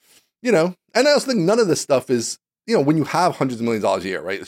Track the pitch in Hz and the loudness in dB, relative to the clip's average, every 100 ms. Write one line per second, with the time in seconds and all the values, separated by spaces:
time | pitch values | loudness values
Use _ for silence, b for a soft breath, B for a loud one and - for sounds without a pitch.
0 | b b b _ 247 185 175 180 _ 220 | b b b _ 0 0 0 -4 _ 0
1 | 285 285 262 240 165 233 208 143 - 131 | 2 2 0 0 2 2 2 0 2 0
2 | - 123 113 - _ _ - 220 139 160 | 2 -2 -2 -10 _ _ -2 0 2 0
3 | 139 156 175 - 139 117 117 113 101 95 | 0 0 0 0 -4 -2 -4 -2 -2 -2
4 | 92 87 82 98 | -4 -6 -6 -8